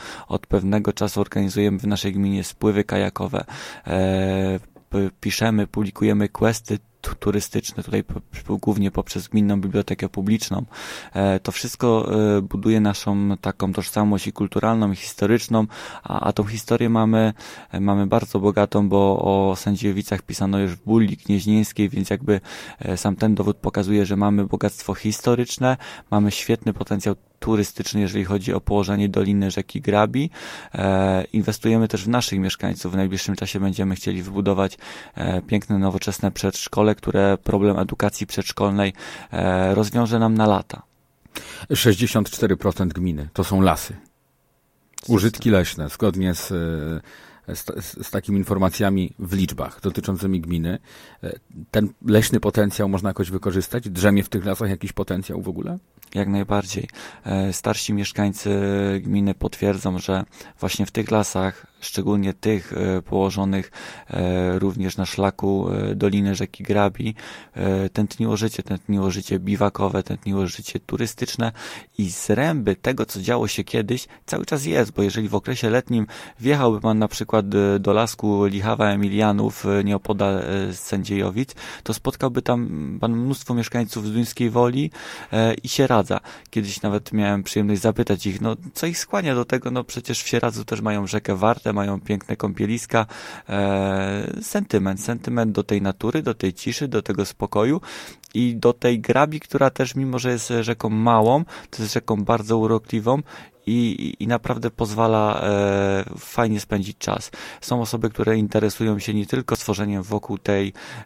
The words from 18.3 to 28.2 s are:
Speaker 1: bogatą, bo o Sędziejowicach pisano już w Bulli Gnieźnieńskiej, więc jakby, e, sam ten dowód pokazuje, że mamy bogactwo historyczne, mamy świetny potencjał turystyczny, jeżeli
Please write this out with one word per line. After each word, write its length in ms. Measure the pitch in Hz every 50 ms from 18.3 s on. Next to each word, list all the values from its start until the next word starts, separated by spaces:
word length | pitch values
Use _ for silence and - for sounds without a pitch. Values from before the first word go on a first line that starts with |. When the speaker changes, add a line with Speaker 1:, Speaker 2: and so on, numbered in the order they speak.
| - 98
Speaker 1:
bogatą, 500 | 95 104 98 107 101 - - 104 101 95
bo 300 | 98 101 98 98 98 -
o 340 | - 95 98 98 98 98 95
Sędziejowicach 640 | 95 - 104 101 92 - 101 92 101 101 - 101 92
pisano 380 | - - - - 98 98 98 98
już 120 | 98 92
w 120 | 85 - -
Bulli 340 | 107 113 117 110 95 -
Gnieźnieńskiej, 720 | - - - 101 98 87 104 107 110 107 - - - 104 95
więc 200 | - 98 95 -
jakby, 320 | 101 104 131 107 104 95 - - - - - - - -
e, 180 | - 92 92
sam 180 | 90 - 104 95
ten 200 | - 107 110 104
dowód 220 | 98 95 104 101
pokazuje, 480 | - - - - 107 95 95 104 104 98
że 100 | 90 101
mamy 300 | 98 101 104 101 101 98
bogactwo 480 | 98 - 98 - 101 - - - - 95
historyczne, 840 | - - 107 104 - - 123 120 120 123 - - - 127 127 131 - - - - - - _
mamy 200 | 104 104 104 104
świetny 420 | - - - - 117 - - 113 98
potencjał 420 | - 101 - 110 98 - 104 98 - _ _ _ _
turystyczny, 600 | - 113 110 104 101 - - - 95 - - 104
jeżeli 240 | 101 92 101 101